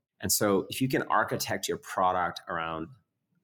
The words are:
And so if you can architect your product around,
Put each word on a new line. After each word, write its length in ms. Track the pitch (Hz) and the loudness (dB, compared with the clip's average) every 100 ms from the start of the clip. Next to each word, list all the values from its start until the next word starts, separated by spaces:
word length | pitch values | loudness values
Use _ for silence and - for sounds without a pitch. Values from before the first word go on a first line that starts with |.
| _ - | _ -6
And 120 | 101 | 0
so 340 | - 104 98 - | 2 4 4 2
if 120 | - | -2
you 80 | 131 | 0
can 140 | 139 | 0
architect 640 | - 101 113 - - 101 - | 2 0 0 -2 -2 -4 -2
your 100 | 85 | -4
product 640 | - - 92 90 87 87 - | -4 0 2 2 0 -4 -6
around, 380 | 85 82 80 87 - _ _ _ _ | -4 -4 -6 -8 -12 _ _ _ _